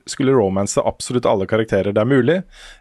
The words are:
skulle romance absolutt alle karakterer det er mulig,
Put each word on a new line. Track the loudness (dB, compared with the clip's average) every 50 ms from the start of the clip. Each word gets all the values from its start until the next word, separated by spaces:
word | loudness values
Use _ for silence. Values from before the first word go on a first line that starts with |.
| _
skulle | -12 -6 -2 0 2 2
romance | 4 2 2 0 -2 -2 -2 -2 -2
absolutt | -2 -2 -4 -4 -6 -6 -4 0 0
alle | 0 0 0 0
karakterer | 0 -2 -2 0 0 0 0 0 0 0
det | 0
er | 2 2
mulig, | 2 2 2 2 0 0 -2 -8 -14 -20 -20 -20 -18 -6